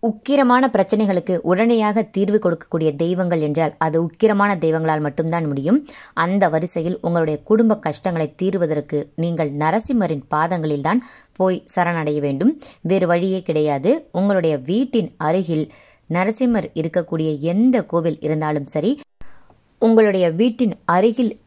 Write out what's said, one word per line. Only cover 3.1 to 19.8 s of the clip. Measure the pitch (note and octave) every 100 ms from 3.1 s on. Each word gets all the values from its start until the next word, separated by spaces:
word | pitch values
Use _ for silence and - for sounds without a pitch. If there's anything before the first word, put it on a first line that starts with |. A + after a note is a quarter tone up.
| F3+ F3+ E3+ D3+
என்றால் | D3 D#3+ - D#3+
அது | D#3+ E3
உக்கிரமான | - A3 G3+ G3+ G3
தெய்வங்களால் | D#3+ D#3+ D#3+ D#3 D3+
மட்டும்தான் | C#3+ E3 E3+ D#3+
முடியும். | C#3 C#3 B3+ C#4+ - - -
அந்த | E3+ G3 F#3
வரிசையில் | D#3+ F3 - E3 F3+ E3+
உங்களுடைய | E3+ D#3+ D3+ -
குடும்ப | A3 A3+ G#3 D#3+
கஷ்டங்களை | D3+ - E3+ D3+ -
தீர்வதற்கு | F#3 F#3 E3+ D3+ C#3+ D3 - -
நீங்கள் | E3+ E3 D3+ C#3+
நரசிம்மரின் | D3+ F#3+ A3 B3 F3+ D3+ -
பாதங்களில்தான் | D3+ E3 F3+ D#3 D3 C#3 A3+ B3 - _ _
போய் | F#3 F#3 -
சரணடைய | - F3 E3+ D3+ D3 C#3+
வேண்டும். | C3+ G3+ D#4+ - - -
வேறு | F#3+ F3+
வழியே | F3 F#3+ F#3 F3
கிடையாது. | D#3 D3+ C#3 D3+ D4+ - -
உங்களுடைய | G3 G3 E3 D3+ C3
வீட்டின் | G3 B3+ A#3 E3+ _ D#3
அருகில் | F3 E3+ D#3+ D#3 - _ _ _
நரசிம்மர் | E3 F#3+ G#3+ B3+ A3+ E3+ -
இருக்கக்கூடிய | D#3+ F3 E3 E3 D#3 D3+ D#3
எந்த | F3+ B3 B3 -
கோவில் | E3+ E3 D3+ D#3
இருந்தாலும் | D#3 D#3 D3+ C#3
சரி, | D3+ E3 D4 - _ - - - _ _ _